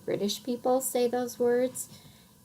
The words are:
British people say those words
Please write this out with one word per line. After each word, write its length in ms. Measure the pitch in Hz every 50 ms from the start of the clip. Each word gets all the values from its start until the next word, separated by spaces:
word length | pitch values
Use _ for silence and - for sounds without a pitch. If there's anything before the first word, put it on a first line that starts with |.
| -
British 380 | - - 180 196 202 202 - -
people 380 | - 240 240 - 254 254 262
say 260 | 262 - - 247 247 240
those 300 | 233 247 247 240 - -
words 500 | 247 240 240 240 254 254 254 - - - - - - - - - - - - - -